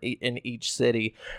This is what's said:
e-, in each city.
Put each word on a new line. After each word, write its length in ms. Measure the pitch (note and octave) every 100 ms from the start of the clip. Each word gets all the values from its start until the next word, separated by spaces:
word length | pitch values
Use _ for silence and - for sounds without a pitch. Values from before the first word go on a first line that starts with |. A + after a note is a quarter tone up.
e-, 160 | B2 -
in 180 | B2 B2 B2
each 260 | A#2 -
city. 400 | - A#2+ A#2 A2 - -